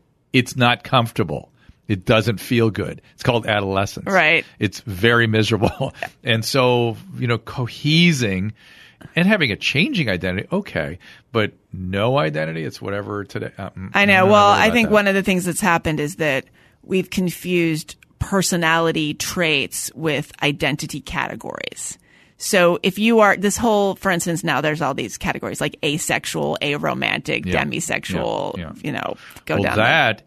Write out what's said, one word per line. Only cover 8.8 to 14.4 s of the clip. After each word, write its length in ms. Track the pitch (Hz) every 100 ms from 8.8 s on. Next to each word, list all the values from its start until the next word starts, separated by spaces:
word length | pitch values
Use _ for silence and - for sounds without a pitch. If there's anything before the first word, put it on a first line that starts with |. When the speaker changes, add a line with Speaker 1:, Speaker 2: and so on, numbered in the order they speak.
| - - - -
Speaker 1:
and 100 | 180
having 240 | 214 139
a 60 | 95
changing 520 | - 135 226 240 123
identity, 380 | 90 92 92 -
okay, 460 | 190 - - 73 85 - - _
but 200 | 113 104 - _
no 440 | 92 92 98 113 135
identity, 440 | 156 151 156 165
it's 160 | 151 -
whatever 440 | 107 101 104 104
today. 260 | 98 107 110 -
Uh, 120 | 98
mm, 200 | - 95
Speaker 2:
I 100 | 202
know. 180 | 202 190
Speaker 1:
I'm 40 | 185
not 20 |
Speaker 2:
Well, 180 | 208